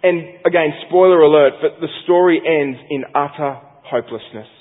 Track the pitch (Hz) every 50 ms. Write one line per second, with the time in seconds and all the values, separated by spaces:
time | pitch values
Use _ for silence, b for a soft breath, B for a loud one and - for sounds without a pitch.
0 | - 185 175 170 160 147 - - - 170 170 175 160 151 151 - - - 170 180
1 | 185 185 185 170 156 147 151 151 143 135 135 - 151 156 - - 165 147 - -
2 | - - 180 175 180 180 170 151 117 151 165 151 143 139 131 127 131 - 147 139
3 | 127 - _ 143 143 147 - - 151 143 135 127 - - _ _ _ - - 120
4 | 113 - 120 110 - - - 110 104 - _ _